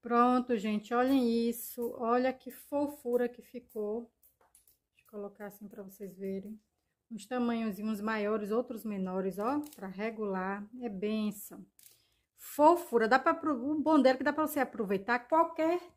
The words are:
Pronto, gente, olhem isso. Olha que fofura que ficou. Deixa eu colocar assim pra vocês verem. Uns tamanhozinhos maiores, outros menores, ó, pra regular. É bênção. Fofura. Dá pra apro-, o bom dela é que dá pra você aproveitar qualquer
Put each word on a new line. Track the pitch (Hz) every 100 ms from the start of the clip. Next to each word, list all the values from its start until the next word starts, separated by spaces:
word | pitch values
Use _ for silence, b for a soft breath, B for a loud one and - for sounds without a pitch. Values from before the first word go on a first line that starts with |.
Pronto, | 233 240 247 254 247 233
gente, | 214 214 -
olhem | 240 254 269 240 233 233
isso. | 233 - - 233 -
Olha | 226 247 254
que | 254 254
fofura | - - 285 285 294 240 240 240
que | 240
ficou. | - 247 - 220 208 220 233 _ _ _ _ _ _ _ _
Deixa | _ _
eu |
colocar | 208 202 202 208
assim | 202 208
pra | -
vocês | 196 - 196 180
verem. | 196 190 196 220 _ _ _ _ _
Uns | 226 -
tamanhozinhos | 254 240 233 220 196 214 214
maiores, | 214 220 208 214 208
outros | 220 247 226
menores, | 220 202 185 185 190 185
ó, | 220 294 294 -
pra | 190
regular. | 185 214 220 214 190 185 202 202 247
É | 240
bênção. | 196 208 220 214 208 - - 185 _ b b b b b _
Fofura. | - - 302 349 - 233 220
Dá | 262
pra | 330
apro-, | 330 311 262 262
o | 302
bom | 277 311
dela | 254
é | 254
que |
dá | 277
pra | 294 311
você | 302
aproveitar | 254 - 202 196 196 240 240
qualquer | 320 330 - 320 349 -